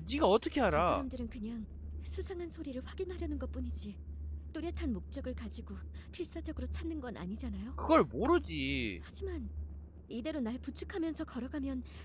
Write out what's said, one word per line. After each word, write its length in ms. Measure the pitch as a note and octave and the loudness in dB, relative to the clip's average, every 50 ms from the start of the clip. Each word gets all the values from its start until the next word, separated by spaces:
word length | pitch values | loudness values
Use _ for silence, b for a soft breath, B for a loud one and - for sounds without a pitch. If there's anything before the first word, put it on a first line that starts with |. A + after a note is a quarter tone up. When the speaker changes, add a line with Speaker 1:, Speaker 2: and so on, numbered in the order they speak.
| D#3+ F3+ | 4 2
Speaker 1:
네가 160 | B3 D4 D#4 | 2 6 8
어떻게 340 | F#3+ G3 A#3 - E4 - D4 | 10 10 8 8 4 4 6
Speaker 2:
저 60 | B3 | 6
Speaker 1:
알아? 240 | F#3 D#3 D3+ F3 E3+ | 8 8 8 8 6
Speaker 2:
사람들은 380 | A#2+ F2+ C4+ C4 - A#3+ A#3+ A3+ | 6 4 2 -2 -4 -4 -6 -6
그냥 360 | - B3 G#3 A3+ A#3 A3+ G#3 - - - - - - - - | -6 -6 -6 -4 -4 -6 -6 -8 -8 -10 -8 -8 -8 -6 -6
수상한 460 | - - G4 F4 - G4 F4 F4 E4 | -6 -4 -4 -4 -4 -4 -4 -4 -6
소리를 300 | - - D4+ D4 B3 B3+ - | -6 -6 -6 -4 -4 -4 -6
확인하려는 540 | - - - F#4+ F4+ F4+ - F4 D#4+ - C#4 | -6 -4 -4 -2 -2 -2 -2 -2 -2 0 -2
것뿐이지 600 | B3+ B3+ - - B3+ - - - - G#3 G3 - - - - - - - - - - - - | -2 -2 -2 -2 -2 -2 -2 -4 -4 -6 -8 -8 -8 -10 -8 -6 -6 -6 -6 -6 -8 -6 -6
뚜렷한 400 | D#4+ D4+ E4+ F4+ - E4+ C#4+ A3 | -4 -2 -2 -2 0 0 0 0
목적을 420 | F#3 - - - C#4 B3 B3+ B3+ | 0 -4 -6 -6 -4 -4 -4 -4
가지고 400 | - A#3+ G3+ - G#3+ G#3+ - G3+ F#3 - - B B B B B | -4 -6 -6 -6 -8 -8 -8 -8 -8 -8 -8 B B B B B
필사적으로 540 | - E4+ - - E4 - E4 - - B3+ - | -6 -6 -6 -6 -6 -6 -4 -4 -4 -4 -4
찾는 320 | - - - D#4+ E4 D4+ | -4 -4 -2 -2 -4 -4
건 160 | B3+ B3 G3+ | -4 -6 -6
아니잖아요. 580 | - F3 F3+ G#3 - - A#3 G3+ F#3 G3+ B3 C#4 | -4 -4 -4 -4 -4 -4 -4 -4 -4 -4 -6 -6
Speaker 1:
그걸 280 | - - - D#4+ D#4 F#3 | -4 4 8 8 8 8
모르지. 960 | A#2 G#2 C3 G#3+ C#4+ F4 E4+ - - D#3+ D3+ C3+ C3+ C#3 C3+ A#2+ G#2+ F#2+ E2 - | 8 4 2 4 6 6 6 4 2 0 2 2 4 4 4 2 2 0 -2 -8
Speaker 2:
하지만 440 | - - - G4 F#4+ F4 D#4 A3+ G3 - - - - - - - - - - - - | -10 -8 -6 -4 -4 -4 -4 -4 -6 -6 -6 -8 -8 -8 -12 -12 -14 -16 -16 -12 -8
이대로 320 | - A#3 A#3+ D#4 D#4+ D4+ | -6 -4 -4 -2 -2 0
날 180 | A#3+ A3 A#3+ B3+ | 0 0 -2 -4
부축하면서 680 | - - - - - - - G4 D#4+ E4 D4+ - D#4+ | -6 -8 -6 -6 -8 -6 -2 -2 -2 -2 -2 -4 -6
걸어가면 580 | - - B3+ A#3+ C4 - D4+ C4+ C4+ C4+ C4 B3 B B B | -6 -4 -6 -6 -4 -2 -2 -2 -2 -2 -4 -6 B B B